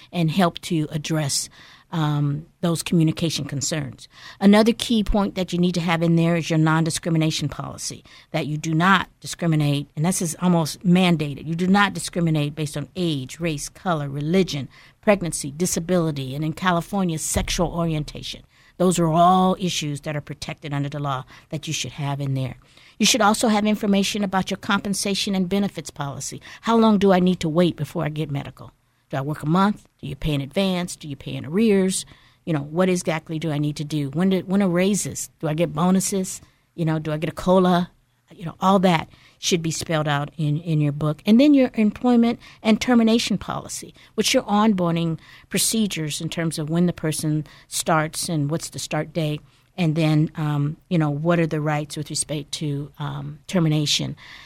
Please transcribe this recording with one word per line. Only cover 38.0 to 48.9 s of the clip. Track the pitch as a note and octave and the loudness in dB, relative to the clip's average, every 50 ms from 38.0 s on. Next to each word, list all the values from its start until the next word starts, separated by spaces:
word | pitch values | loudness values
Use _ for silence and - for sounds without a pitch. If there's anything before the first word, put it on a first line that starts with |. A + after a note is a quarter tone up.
| _ _ _ _ _ _ | _ _ _ _ _ _
You | - - G3+ | -20 -14 -12
know, | D#3+ - - | -12 -8 -2
all | - F#3 G3 G3+ | 2 4 4 6
that | F3+ F#3+ F3 D#3 - - - - _ _ _ _ | 6 4 4 2 0 -4 -16 -20 _ _ _ _
should | - - G3 F3 | -4 0 0 0
be | D#3+ E3 | 0 -2
spelled | D3+ - - - E3+ D#3 D3+ D#3 | -4 -4 -4 -2 -2 -2 0 0
out | D3 C#3+ D3 D3 - - | 0 -2 -2 -4 -6 -4
in, | D#3+ D3 D3 D3+ | -2 0 0 -2
in | E3+ F3+ D#3+ D3+ | -2 0 0 2
your | D3 D3 | 2 0
book. | C#3+ D3 D3+ D3+ D3+ - - | 0 0 -2 -2 -2 0 2
And | - G#3 A#3 | 4 6 8
then | C#4 D4+ D4 | 8 8 8
your | C4+ B3+ A#3+ - | 6 6 4 2
employment | - A3 G#3+ G#3 - - B3 B3 A#3+ A#3 A#3 A#3+ - - - - - | 2 2 2 0 0 2 2 4 4 4 2 0 -4 -8 -18 -18 -4
and | - G#3+ A3 A3 | 0 2 2 2
termination | - - B3+ A#3 A3+ A3 A3 A#3+ - - G#3+ F3+ | 4 4 4 4 6 4 4 2 2 0 -4 -4
policy, | - - - - - - - - - - - - - - _ | -4 -4 -6 -6 -8 -8 -12 -12 -12 -14 -18 -20 -20 -10 _
which | - - - - | -2 0 2 2
your | C4 B3 | 0 0
onboarding | - G3+ G#3 G#3+ A3+ G#3+ F#3 F3+ E3+ E3 E3+ E3+ E3 E3 D#3 - - - - - - | 0 2 2 4 4 4 2 2 0 0 0 0 -2 -2 -4 -8 -14 -20 -20 -12 -6
procedures | - F#3+ - - - A3+ A3 G3 - E3 D#3 D3+ C#3+ - | -4 -2 -2 0 0 0 0 -2 -2 -4 -6 -6 -6 -6
in | E3+ D#3 | -6 -6
terms | - - E3 E3 D#3 - | -4 -4 -4 -4 -2 -4
of | D#3 D3 | -4 -2
when | D#3+ E3+ F3+ F3 | 0 2 2 2
the | E3+ | 0
person | - - D#3 D#3 - - D#3 D3+ D3+ D3+ - - - - - | -2 -4 -4 -2 -2 -2 -2 0 -2 -2 -6 -12 -20 -18 -10
starts | - - - - E3 D#3 D3+ D#3 D3+ - - - | -8 -6 -2 0 0 0 0 -2 -4 -6 -6 -4
and | F3 D#3 C#3+ C#3+ | -2 -2 -2 -2
what's | D#3+ E3 - - | -2 -4 -6 -8
the | - C#3 | -10 -10
start | - - | -8 -6